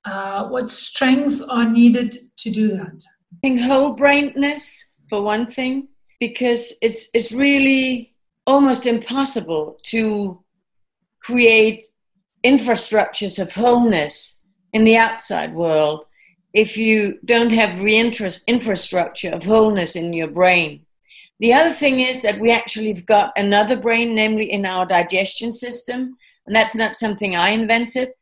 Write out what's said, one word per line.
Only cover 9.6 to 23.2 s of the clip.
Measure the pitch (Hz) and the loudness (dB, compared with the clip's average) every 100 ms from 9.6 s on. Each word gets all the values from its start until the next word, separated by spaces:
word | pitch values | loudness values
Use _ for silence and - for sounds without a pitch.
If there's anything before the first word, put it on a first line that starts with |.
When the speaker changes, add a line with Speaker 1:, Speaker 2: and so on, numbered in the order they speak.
| 151 - | -6 -12
Speaker 2:
to | - 226 220 208 196 180 _ _ _ _ _ _ _ _ | -6 -2 -2 -2 -6 -10 _ _ _ _ _ _ _ _
create | - 247 233 220 220 220 _ _ _ _ _ _ | -4 4 4 6 2 0 _ _ _ _ _ _
infrastructures | 247 277 226 220 - 220 - - 202 196 | 2 2 2 -2 0 0 -2 -4 -6 -6
of | 180 | -6
wholeness | - 240 240 240 175 151 - - - _ _ _ | 0 2 4 2 2 -2 -4 -6 -10 _ _ _
in | 220 | 2
the | 220 226 | 6 6
outside | 226 247 - 175 156 | 4 -2 -6 -6 -6
world | 160 165 156 151 156 - _ _ _ _ | -4 0 2 0 -2 -12 _ _ _ _
if | 208 214 208 | 0 0 0
you | 220 214 208 - | 0 2 0 -6
don't | - 233 240 | 0 2 4
have | 226 208 180 | 2 2 0
reinterest-, | 208 214 226 226 196 - - | 0 2 2 -2 -8 -6 -2
infrastructure | 240 226 185 - 180 170 - 185 | -2 -2 -4 -2 -2 -4 -6 -8
of | 165 | -6
wholeness | 170 220 220 202 170 | 2 4 4 2 -2
in | 175 170 | -4 -4
your | 165 160 | -6 -6
brain. | 151 180 175 156 147 _ _ _ - _ _ | 2 4 4 -2 -10 _ _ _ -20 _ _
The | 226 | 4
other | 262 330 | 4 4
thing | - 294 262 | 2 0 0
is | 254 254 | -2 -2
that | 220 202 | -4 0
we | 226 | 2
actually | 233 - 214 214 | 2 -2 -6 -6
have | 180 | -6
got | - 208 | 2 2